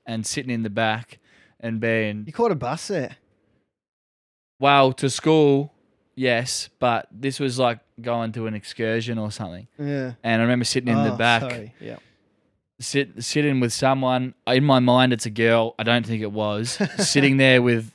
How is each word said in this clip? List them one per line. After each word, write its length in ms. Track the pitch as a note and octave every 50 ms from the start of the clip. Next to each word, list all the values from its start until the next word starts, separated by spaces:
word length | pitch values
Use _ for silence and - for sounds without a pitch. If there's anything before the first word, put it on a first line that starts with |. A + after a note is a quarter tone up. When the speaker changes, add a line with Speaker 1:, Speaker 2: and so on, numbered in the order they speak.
| _
Speaker 1:
and 200 | - A#2 A2+ G#2+
sitting 240 | - - D3+ C3 B2+
in 120 | A#2+ A2+ A2+
the 60 | A2
back 500 | G2+ A2 A2+ A2 A2 A2+ A#2 - - - _ _ _ _ _ _ _ _
and 200 | - A#2 A2+ A2
being 440 | A2+ A2+ A2+ A2+ A2 G#2+ G#2 G#2+ G#2+
Speaker 2:
You 80 | A2 D3
caught 180 | - A#3 A#3
a 40 | F#3
bus 320 | C#3 A#2+ A#2+ C#3 D#3+ - -
there? 300 | G3+ E3 C3 A#2+ - _ _ _ _ _ _ _ _ _ _ _ _ _ _ _ _ _ _ _ _ _ _ _ _ _ _ _ _ -
Speaker 1:
Well, 320 | C3+ C#3 C#3+ C#3+ C#3 C3 B2+
to 160 | - - C3+
school, 640 | B2 - - D#3 D#3 D#3 D3+ C#3+ C#3 C#3 C#3+ D3 _ _ _ _ _ _ _ _ _
yes, 540 | - C3 B2+ A#2+ A2+ B2 B2+ - - - - _ -
but 280 | - B2 A#2 A2 - -
this 280 | - G#2 C3 C#3 C3 -
was, 200 | C#3+ C3+ A#2+ B2+
like, 200 | C3 A#2+ A#2 A2+ _ _ _ -
going 300 | A2+ A#2+ A#2+ A#2 A#2 A2+ A2
to 140 | A#2+ A2+ A2+
an 80 | G#2+
excursion 600 | G#2+ - - - - A#2 A2 A2 A#2 A2+ A#2+ A#2+ A2+
or 140 | G#2+ G#2+
something. 360 | G#2 - A2+ F2+ E2+ F2+ G#2 - _ -
Speaker 2:
Yeah. 340 | D3 C#3+ C#3+ C#3 C3 B2+ A#2+ - -
Speaker 1:
And 180 | A#2 A#2 A2+
I 20 | A2+
remember 220 | A#2+ B2 A#2+ A#2+
sitting 240 | - - C3+ B2 B2
in 140 | A#2 A2+ A2
the 100 | A2 A2
Speaker 2:
Oh, 40 | -
Speaker 1:
back, 240 | A2+ A#2+ A#2+ A2+ A2+
Speaker 2:
sorry. 300 | B2+ A#2+ A#2+ G#2+ A2+ - -
Yeah. 180 | - - A#2 - - _ _ _ _ _ _ _ _ _ _ _ _ _ _ -
Speaker 1:
sit, 440 | B2 - - C#3 C#3+ A#2 - - A#2+
sitting 360 | - - D3+ D3 D3 C#3 C3
with 140 | B2+ A#2 -
someone. 600 | - - C3 C3+ C3+ C3 B2+ B2+ B2+ B2+ C3 - _ - -
In 160 | B2+ B2+ C#3+
my 160 | D3 C3+ B2+
mind, 340 | B2 B2 B2 B2+ B2+ B2 B2
it's 120 | A2+ -
a 40 | A#2
girl. 440 | G#2+ A2 A2+ A#2 A#2 A#2 A2+ A#2 - -
I 40 | A2
don't 220 | A2+ A#2 A#2+ A2+
think 160 | G#2+ A#2 A2
it 100 | G#2+ G#2
was. 460 | G2+ G#2+ G#2+ G#2 G#2 G#2 A2+ B2 - - G#3 D#3+
Speaker 2:
<laughs> 80 | - -
Speaker 1:
Sitting 400 | G3 - - C#3+ C#3 C#3 C3+ C3+
there 240 | C3+ C3 B2+ B2+
with, 300 | B2 B2 A#2+ A2+ A2 A2 -